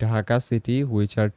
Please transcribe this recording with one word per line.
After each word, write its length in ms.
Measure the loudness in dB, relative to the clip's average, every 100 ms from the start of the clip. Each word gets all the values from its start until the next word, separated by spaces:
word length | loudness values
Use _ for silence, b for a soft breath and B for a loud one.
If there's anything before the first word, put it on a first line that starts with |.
Dhaka 380 | 0 0 0 -2
city 460 | 0 -2 0 -2 0
which 320 | 0 0 0
are 120 | -2